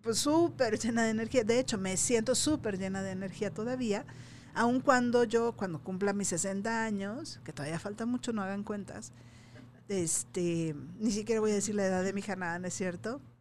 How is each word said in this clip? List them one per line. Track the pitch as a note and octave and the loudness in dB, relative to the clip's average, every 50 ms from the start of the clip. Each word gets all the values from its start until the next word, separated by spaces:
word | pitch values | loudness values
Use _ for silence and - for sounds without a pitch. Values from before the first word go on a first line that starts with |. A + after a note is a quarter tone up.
pues, | G#3+ A3+ A3 | _ 0 0
súper | - - C#4+ D4+ E4 E4+ E4+ - - C4 A3+ G#3 | 2 4 4 6 6 4 4 2 2 2 2 2
llena | G#3 - A3+ A#3 A#3 A3+ | 2 0 2 2 4 2
de | A3 | 2
energía. | A3 A3 A3+ A3+ - C4 A3+ | 2 0 -2 2 2 2 4
De | G#3 A#3 | 6 4
hecho, | B3 C4 - - | 4 4 2 -2
me | G3+ F#3+ F#3+ F#3 | -2 0 0 0
siento | F#3 - - B3+ A3+ A3+ C4 B3 | 0 2 4 4 2 4 4 2
súper | - - D4+ D4+ - G#3 A3 G3+ | 2 4 2 2 2 0 -2 -2
llena | F#3 F#3+ F#3+ F#3+ F#3+ | -2 -2 -2 -2 -4
de | G3 G3 | -4 -4
energía | F#3+ F#3 G3 F#3+ - - G#3+ G3 - | -6 -6 -6 -8 -4 -4 -4 -4 -4
todavía, | - G#3+ A#3+ B3+ B3+ B3+ A3 G3+ G#3+ D4 - - - - - - - - - - | -4 -4 -4 -2 -2 0 0 0 0 -2 -8 -14 -18 -18 -18 -18 -20 -20 -10 0
aun | - A3+ A#3+ B3 C4 | 2 4 4 4 4
cuando | B3+ - C4 B3 B3 A#3+ A#3 A#3+ A#3+ | 6 6 6 6 6 4 4 4 4
yo, | A3 A#3 A3+ A#3 A#3 A3+ | 6 4 2 2 2 -2
cuando | - G#3+ - E3 C#3 - | -2 -4 -4 -4 -6 -6
cumpla | - F#3 F#3 G3+ G3+ G3 | -6 -4 0 0 0 0
mis | G3+ G3 - | 0 0 -2
sesenta | F#3+ E3 - G3 G3 G3 G3+ A3+ A3+ A3+ A3 | 0 -2 -2 -2 -2 -2 -2 -2 -2 0 -2
años, | A3+ G#3+ G3 F#3+ G3+ G#3+ C#4 E4+ - - - - | -2 -2 -4 -4 -6 -8 -8 -10 -12 -12 -14 -14
que | - - | -14 -10
todavía | - C#3+ D3 E3 D#3+ | -8 -6 -6 -6 -6
falta | - G3+ G#3 A3 A3+ | -6 -6 -6 -4 -2
mucho, | A#3 B3 B3 - - A#3 | -2 -2 -2 -2 -2 -2
no | G#3+ | -2
hagan | G3 F#3+ G3 G3+ G3+ | -2 -2 -4 -4 -4
cuentas, | - G#3+ G#3 F#3+ G3 - G#3 A3+ - - - - - - - - - - - - - - - - | -6 -6 -6 -6 -10 -12 -12 -12 -14 -18 -20 -20 -20 -20 -20 -20 -20 -20 -20 -20 -20 -20 -20 -8
este, | - G3+ F#3+ E3+ D#3 - - - - - F#3+ F3 E3+ E3+ E3 E3 D#3+ D3+ D3 C3 D3 F3 G#3 | -4 -2 0 0 0 0 -2 -4 -4 -4 -2 0 0 0 0 0 -2 -4 -6 -10 -12 -8 -2
ni | G#3+ A#3 | 0 0
siquiera | G3+ G#3 G#3+ A3 A3+ A3 | 0 0 0 0 0 2
voy | G#3+ G#3+ | 2 2
a | G#3 | 2
decir | G3+ G3 A3 G#3 | 2 0 0 0
la | G#3 G3 | 0 2
edad | F#3+ F#3 F#3 F#3 | 2 2 2 0
de | G3 F#3+ | 0 -2
mi | G3+ | -4
hija, | G3 - G3 | -4 -4 -6
nada, | F#3 F#3 E3+ E3+ F3 | -4 -4 -4 -4 -4
¿no | F#3 | -4
es | F3+ - | -6 -4
cierto? | - G3 F#3 F3 F3+ - G#3+ A#3+ C#4+ - - - _ | -4 -4 -4 -4 -4 -6 -6 -6 -6 -10 -18 -20 _